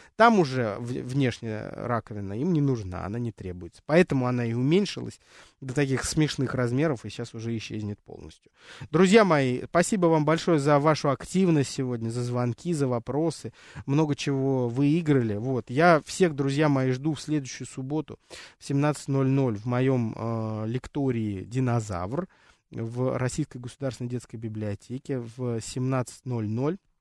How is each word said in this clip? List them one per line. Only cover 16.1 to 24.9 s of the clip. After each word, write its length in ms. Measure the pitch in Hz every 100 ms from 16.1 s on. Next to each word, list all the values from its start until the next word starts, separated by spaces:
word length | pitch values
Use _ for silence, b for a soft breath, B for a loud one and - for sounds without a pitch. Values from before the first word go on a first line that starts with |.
| - 180 139
друзья 340 | 139 139 156
мои, 220 | 139 131
жду 240 | 127 147 151
в 60 |
следующую 440 | - 151 131 - 127
субботу 520 | - 131 151 151 - B B B B
в 60 | -
семнадцать 440 | 139 147 147 -
ноль 200 | 135 135
ноль 280 | 135 135 104
в 100 | 113
моем, 480 | 123 131 131 113 -
э, 480 | 113 113 110 110 110
лектории 800 | 123 - - 135 120 107 98 -
«Динозавр». 840 | 123 127 117 107 92 90 139 185 b b b _
В 480 | 120 113 117 127 127
Российской 400 | 127 - 147 123
государственной 500 | 123 - 135 120 123
детской 280 | 123 - 120
библиотеке 840 | 113 107 107 104 -